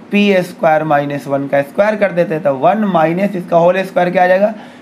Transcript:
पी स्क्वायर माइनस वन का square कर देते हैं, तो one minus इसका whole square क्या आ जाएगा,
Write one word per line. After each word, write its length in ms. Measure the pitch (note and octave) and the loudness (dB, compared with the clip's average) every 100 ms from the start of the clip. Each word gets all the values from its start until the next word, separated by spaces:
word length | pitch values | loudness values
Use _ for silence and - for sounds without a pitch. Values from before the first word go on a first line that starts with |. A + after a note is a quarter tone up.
| - | -2
पी 300 | G#3 G#3 F#3 | 0 2 2
स्क्वायर 400 | F3+ - E3+ D#3 | -2 -2 0 2
माइनस 440 | D#3 C#3+ C#3+ C#3+ C#3+ | 2 0 0 -6 -4
वन 200 | C#3 C#3 | -4 -2
का 140 | C#3+ | -2
square 340 | C#3 - G#3 G#3 | -2 0 0 0
कर 160 | G3 | -2
देते 220 | F3 E3+ | 0 -2
हैं, 100 | D#3 | -2
तो 100 | C#3+ C3+ | -2 0
one 280 | D#3 G#3+ G#3 | 0 0 0
minus 480 | E3+ D#3 F3 G3+ G3 | 2 2 0 -2 -4
इसका 220 | F3 E3+ | 0 2
whole 240 | F3 F#3 | 4 2
square 260 | F#3 - F3+ | -2 -2 0
क्या 140 | F3+ | 2
आ 40 | F3+ | 2
जाएगा, 260 | F#3 G#3 G#3+ - - | 2 0 -2 -16 -20